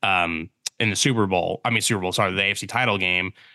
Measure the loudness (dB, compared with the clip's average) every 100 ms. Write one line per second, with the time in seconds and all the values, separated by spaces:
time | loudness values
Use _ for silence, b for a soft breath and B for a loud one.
0 | 0 2 0 -2 -8 _ -12 -2 -2 2
1 | 2 2 2 2 0 -2 0 0 0 0
2 | 0 0 0 2 0 -2 -4 -2 0 0
3 | 0 0 -2 -8 B